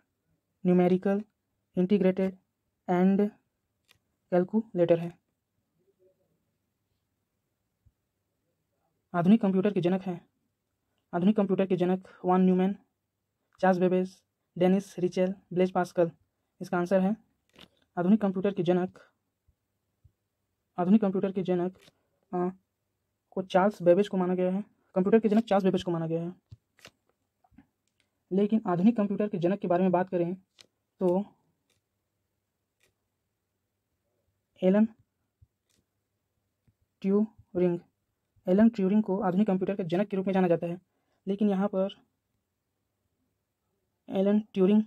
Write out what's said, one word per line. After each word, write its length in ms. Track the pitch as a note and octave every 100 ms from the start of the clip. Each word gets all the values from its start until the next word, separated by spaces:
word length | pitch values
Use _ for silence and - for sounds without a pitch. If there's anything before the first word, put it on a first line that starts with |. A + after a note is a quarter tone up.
| _ _ _ _ _ _ F3+
numerical 580 | F3+ F3+ F#3 G3 G3+ - _ _ _ _ -
integrated 600 | F3+ G#3 F#3 F#3+ F#3+ F#3+ _ _ _ _ -
and 420 | F3 F#3+ G3 G#3 - _ _ _ _ _ _ _ _ -
calculator 680 | F3+ F3+ A3 - F3 E3+ E3
है। 200 | E3+ - _ _ _ _ _ _ _ _ _ _ _ _ _ _ _ _ _ _ _ _ _ _ _ _ _ _ _ _ _ _ _ _ _ _ _ _ _ _ _ F3
आधुनिक 260 | F3 A3+
कंप्यूटर 320 | G3 F#3+ G#3
के 80 | G3
जनक 200 | E3 F#3
हैं, 280 | F#3 E3+ _ _ _ _ _ _ _ _ -
आधुनिक 240 | F3 F#3 G#3+
कंप्यूटर 280 | G3 F#3 F#3+
के 100 | F3+
जनक 320 | F3+ F#3 - - F3+
वॉन 160 | F#3
Newman, 340 | F#3 F#3 F#3+ G3+ _ _ _ _ _ _ _ -
Charles 200 | F#3 F3+
Webbes, 440 | F3+ F#3 F#3 - _ _ _ E3+
Dennis 420 | F3+ F#3+ F#3+ -
Ritchell, 360 | F3+ F#3 F#3 F#3+ -
Blaise 180 | F3 F#3
Pascal। 400 | F#3 F3 - E3+ - _ _ _ -
इसका 160 | F#3 F3
answer 220 | F3 F#3+
है 180 | F#3+ A3+ _ _ _ _ - _ _ -
आधुनिक 240 | F3 A3
कंप्यूटर 320 | G3 F#3+ G3
के 100 | F#3+
जनक, 360 | E3+ F3+ F#3 - _ _ _ _ _ _ _ _ _ _ _ _ _ _ _ _ _ -
आधुनिक 240 | F3+ G#3+
कंप्यूटर 300 | G3+ F#3+ F#3+
के 120 | F#3+
जनक, 340 | F3+ F3+ F3+ F#3 _ _ _ _ -
अ, 160 | F3+ F3+ F#3 _ _ _ _ _ _ _
को 100 | -
Charles 400 | F#3 F#3 G3+ -
Webbes 260 | F3 F3 G3+
को 100 | F#3+
माना 180 | F3+ F3+
गया 160 | F3+
है, 100 | F#3+ G#3 _ _ F#3+
कंप्यूटर 240 | F#3+ A3+
के 100 | A3
जनक 140 | G#3
Charles 200 | - G3
Webbes 200 | F#3 F#3+
को 80 | F3+
माना 160 | E3+ E3
गया 160 | E3
है। 280 | E3+ F3+ _ - _ _ - _ _ _ _ _ _ _ _ _ _ _ _ _ -
लेकिन 280 | F#3 G#3 A3 -
आधुनिक 300 | E3+ G3+ A#3
कंप्यूटर 300 | G3+ G3 G#3
के 100 | F#3
जनक 220 | F3 G3+
के 80 | F#3
बारे 160 | F3
में 80 | F#3
बात 180 | F3 F#3
करें 260 | F3+ E3+ F#3 _ _ _ _ _ -
तो 260 | F#3 F3+ G3+ _ _ _ _ _ _ _ _ _ _ _ _ _ _ _ _ _ _ _ _ _ _ _ _ _ _ _ _ _ _ _ _ -
एलन 240 | F#3 G3+ A3+ - _ _ _ _ _ _ _ _ _ _ _ _ _ _ _ _ _ _ _ _
ट्यूरिंग, 800 | F#3+ G3+ G#3+ _ - F3+ F3+ F3 _ _ _ _ _ _ -
एलन 220 | F#3 A3+
ट्यूरिंग 340 | A3+ F#3 G#3
को 160 | G#3+ F#3+
आधुनिक 280 | G3 F3+ G#3+
कंप्यूटर 280 | F#3+ F#3+ G3+
के 80 |
जनक 240 | F3 F3 G#3
के 100 | F#3+
रूप 80 | F#3+
में 60 |
जाना 140 | F#3+ F3+
जाता 200 | E3 E3+
है, 140 | F3+ _ _ _ _ -
लेकिन 220 | G3+ G#3
यहाँ 180 | F#3+ G3+
पर 360 | F#3+ G3 - _ _ _ _ _ _ _ _ _ _ _ _ _ _ _ _ _ _ _ _ -
एलन 300 | G3 G3 G#3
ट्यूरिंग 440 | G#3+ G3 F#3 G#3+